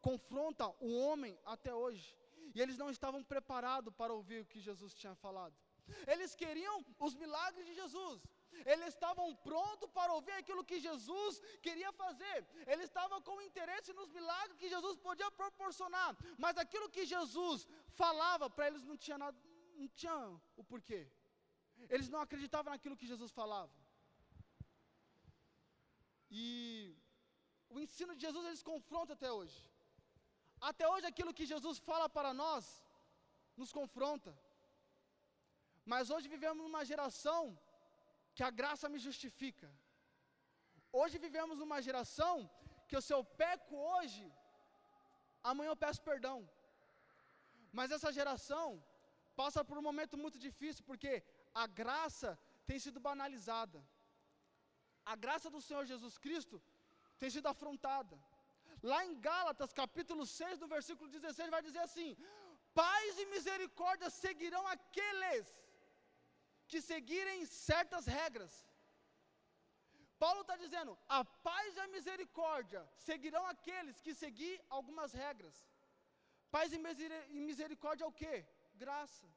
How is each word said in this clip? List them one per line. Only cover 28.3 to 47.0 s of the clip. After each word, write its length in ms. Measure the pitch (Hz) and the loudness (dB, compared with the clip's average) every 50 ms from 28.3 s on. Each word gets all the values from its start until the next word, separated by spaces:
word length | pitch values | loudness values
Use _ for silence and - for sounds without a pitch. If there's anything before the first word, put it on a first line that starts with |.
| 285 339 349 339 | -2 -2 -4 -4
eles 140 | 339 285 - | -6 -6 -6
confrontam 500 | 311 320 294 - - 294 339 339 247 294 | -6 -6 -6 -6 -2 -2 -2 -2 -2 -4
até 120 | - 269 254 233 | -4 -2 -2 -2
hoje. 220 | 208 180 156 - - - - _ _ _ _ _ - _ _ _ - _ _ _ _ _ - _ - 240 285 | -2 -4 -6 -12 -18 -20 -20 _ _ _ _ _ -20 _ _ _ -20 _ _ _ _ _ -20 _ -2 -2 -2
Até 160 | 302 - 330 311 | 2 6 8 8
hoje 140 | 370 381 349 339 | 8 8 4 0
aquilo 240 | - - 359 339 - | 0 0 -2 -2 0
que 80 | - 320 262 311 | -2 -2 0 0
Jesus 240 | 302 247 330 294 - - - | 0 0 -2 -4 -2 0 2
fala 180 | 320 330 320 302 - | 4 4 4 4 4
para 140 | 302 285 277 254 262 | 2 2 2 2 2
nós, 220 | 294 320 311 254 180 - - - - - - - - _ - _ _ _ _ _ _ _ _ - | 2 2 2 2 -2 -6 -14 -16 -20 -20 -20 -20 -20 _ -20 _ _ _ _ _ _ _ _ -10
nos 100 | 262 - - 294 | -10 -4 -2 -4
confronta. 520 | 277 220 - 247 269 285 302 285 - 185 147 139 - - _ _ _ _ _ _ _ _ _ _ _ _ _ _ _ _ _ _ _ _ _ _ _ _ _ - _ 214 | -4 -2 0 2 4 4 4 0 -2 -12 -16 -16 -20 -20 _ _ _ _ _ _ _ _ _ _ _ _ _ _ _ _ _ _ _ _ _ _ _ _ _ -16 _ 2
Mas 180 | 240 254 254 226 294 | 4 4 4 4 2
hoje 140 | 330 277 285 311 | -2 -2 -4 -6
vivemos 280 | 294 285 311 320 311 320 | 0 0 0 0 0 -4
numa 220 | 320 320 311 294 240 | -4 -2 -2 -2 -2
geração 500 | 294 294 285 262 - - - 294 320 339 330 254 180 151 - - - - - - - _ _ - _ _ _ _ _ | 0 0 0 -2 -2 0 2 2 4 4 2 0 -4 -10 -16 -20 -20 -20 -20 -20 -20 _ _ -20 _ _ _ _ _
que 80 | - 247 262 | 0 0 0
a 20 | 240 220 | 2 2
graça 260 | 254 294 294 285 - 294 294 | 0 0 0 0 -2 -4 -4
me 60 | 285 226 | -4 -4
justifica. 600 | 277 254 - - 254 - - 262 269 - - - 147 143 139 _ _ _ _ _ _ _ _ _ _ _ _ _ _ _ _ _ _ _ - _ _ - 254 | -6 -6 -6 -8 -10 -8 -6 -6 -6 -6 -8 -18 -20 -20 -20 _ _ _ _ _ _ _ _ _ _ _ _ _ _ _ _ _ _ _ -20 _ _ 6 8
Hoje 180 | 302 330 285 339 311 | 8 8 6 -2 -6
vivemos 320 | 330 269 320 320 330 320 277 | -2 -2 -2 -2 0 -2 -4
numa 200 | 311 302 302 285 | -4 -2 -2 -2
geração 680 | 240 262 262 254 240 - - - 311 349 359 302 208 160 - - - - - - - | -2 0 0 -2 -2 -4 2 2 4 4 4 2 -2 -8 -14 -18 -20 -20 -20 -20 -10
que 140 | - - 269 - | -2 -2 -2 2
se 60 | - 294 | 4 2
eu 60 | 269 240 - - - 311 | 2 2 0 4 4 4
peco 320 | 339 359 359 - - 294 285 285 320 | 4 4 0 -2 -8 -4 -2 0 2
hoje, 340 | 359 359 339 262 196 208 208 165 139 - - - - - - - _ - - - - - - - - _ _ _ _ _ - 240 | 4 2 2 0 -6 -10 -12 -16 -18 -20 -20 -20 -20 -20 -20 -20 _ -20 -20 -20 -20 -20 -20 -20 -20 _ _ _ _ _ 2 2
amanhã 200 | 262 277 294 311 | 2 2 2 0
eu 100 | 311 - 311 | 2 2 2
peço 160 | 294 294 - - 320 | 0 0 -2 0 0
perdão. 260 | 294 269 226 262 269 247 202 156 - - - - _ _ - - - - | 0 0 0 -2 -4 -4 -8 -12 -18 -20 -20 -20 _ _ -20 -20 -20 -20